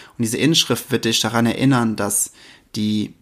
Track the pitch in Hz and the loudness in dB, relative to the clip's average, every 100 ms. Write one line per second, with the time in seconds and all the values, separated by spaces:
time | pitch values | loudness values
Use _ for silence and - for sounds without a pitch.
0 | - - 110 120 139 160 - 117 - 117 | -12 -4 -2 0 2 2 2 -2 -2 -2
1 | 113 110 107 117 117 - 131 127 117 107 | 0 0 0 0 0 2 2 2 0 -2
2 | 101 - - - - - _ 107 107 107 | -4 -2 -4 -8 -20 -20 _ -4 -2 0
3 | 104 - | -4 -10